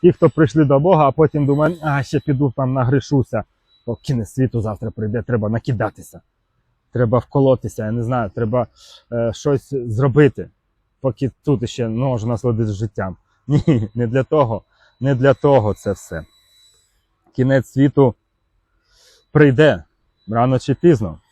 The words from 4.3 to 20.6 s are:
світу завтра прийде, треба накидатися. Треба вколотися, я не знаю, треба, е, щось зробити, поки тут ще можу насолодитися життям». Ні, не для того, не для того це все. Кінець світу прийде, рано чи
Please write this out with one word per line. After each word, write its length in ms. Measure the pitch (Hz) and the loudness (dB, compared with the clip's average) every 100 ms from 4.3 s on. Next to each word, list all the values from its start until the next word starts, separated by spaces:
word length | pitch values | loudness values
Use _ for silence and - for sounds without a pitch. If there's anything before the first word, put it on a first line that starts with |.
світу 280 | - 127 117 | -4 -2 -2
завтра 300 | 107 104 113 | -6 -8 -10
прийде, 320 | - 110 113 | -8 -6 -6
треба 260 | 101 123 104 | -4 -4 -2
накидатися. 720 | 113 - 113 107 - - 170 _ _ _ _ _ _ _ | -4 -4 -4 -4 -8 -20 -20 _ _ _ _ _ _ _
Треба 260 | 117 120 120 | -2 0 0
вколотися, 680 | - 143 135 127 - - | 0 0 2 2 -2 -8
я 80 | 107 | -6
не 100 | 117 | -4
знаю, 280 | 113 127 104 | -4 -4 -4
треба, 320 | - 113 123 117 _ - - _ | -4 -4 -2 -4 _ -20 -20 _
е, 200 | 117 117 | -4 -4
щось 400 | 104 147 139 - | -4 -2 -2 -4
зробити, 760 | 139 120 107 139 120 147 113 87 _ _ _ _ _ | -8 -6 -2 0 4 4 2 -16 _ _ _ _ _
поки 300 | 135 - 131 _ | -6 -4 -8 _
тут 260 | - 131 113 | -4 -4 -4
ще 180 | - 113 | -6 -6
можу 380 | 110 135 123 110 | -4 -4 -4 -4
насолодитися 480 | 117 127 110 110 | -4 -2 -2 -4
життям». 420 | 98 110 - 95 90 _ _ - | -4 -8 -6 -8 -10 _ _ -2
Ні, 420 | 147 156 131 107 | 0 2 0 -2
не 120 | 117 120 | -4 -2
для 160 | 127 | -2
того, 400 | 127 156 110 107 _ _ _ _ | 0 0 0 -2 _ _ _ _
не 140 | 131 | -2
для 200 | 131 135 | 2 2
того 400 | 127 147 139 104 | 2 4 4 2
це 180 | 95 - | -4 -6
все. 320 | 95 - 82 78 _ _ _ _ _ _ _ _ _ _ | -8 -8 -12 -12 _ _ _ _ _ _ _ _ _ _
Кінець 360 | - 127 135 - | -2 0 0 -2
світу 460 | 131 143 143 135 - _ _ _ _ _ _ _ _ _ _ _ | 0 2 4 2 2 _ _ _ _ _ _ _ _ _ _ _
прийде, 520 | 147 147 127 151 95 - _ _ _ - | 4 4 6 4 2 -6 _ _ _ -6
рано 300 | 113 127 | 0 0
чи 160 | 127 | 0